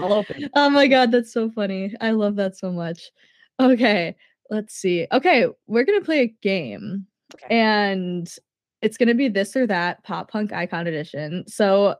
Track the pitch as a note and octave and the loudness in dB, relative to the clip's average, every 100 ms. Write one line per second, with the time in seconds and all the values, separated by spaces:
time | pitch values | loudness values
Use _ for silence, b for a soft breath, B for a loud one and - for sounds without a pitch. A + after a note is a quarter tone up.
0 | F3+ G#3 G3 C#4+ C#4+ C#4+ C#4+ C#4+ C#4 C4 | 0 0 -2 -8 -2 2 4 6 6 6
1 | B3 A#3+ A3+ A#3+ A3+ A3+ G3+ F#3+ G3 G#3+ | 4 2 0 -4 -4 -4 -4 -4 -6 -4
2 | A3+ A3 G#3 G3+ F#3+ F#3+ F#3+ F3 E3 E3+ | -2 0 0 0 -4 -4 -8 -6 -6 -10
3 | - _ b b b - B3+ A#3+ A#3 G3+ | -14 _ b b b 0 2 4 2 2
4 | E3+ - b b - G#3+ G#3+ - F#3+ F3 | -2 -8 b b -8 -6 -6 -6 -2 -2
5 | - B3+ F4 C4+ E3 - - A3+ C#4 G4+ | 0 0 2 2 2 -4 -4 0 2 0
6 | D#4 D4+ A#3+ - G3 F#3+ B2 G2+ A2 G3 | 2 0 0 -2 -4 -2 -4 -10 -10 -10
7 | F#3+ _ _ - - A3+ A3 G#3 G3+ F#3+ | -12 _ _ -14 -2 2 2 2 0 -2
8 | F3+ F3 E3+ - _ _ _ - A3 - | -4 -6 -8 -14 _ _ _ -6 -4 0
9 | A#3 A#3+ C#4 G3 G3+ C4 A#3 F3+ F3 - | 2 2 0 0 -2 -2 0 0 -2 -6
10 | - E3+ - G#3+ G#3 - F3 E3+ E3+ D#3+ | -10 -10 -8 -6 -6 -6 -6 -6 -6 -6
11 | E3 C#3+ D3+ F3+ - - G3+ G3 G3+ | -8 -10 -8 -8 -6 0 2 4 2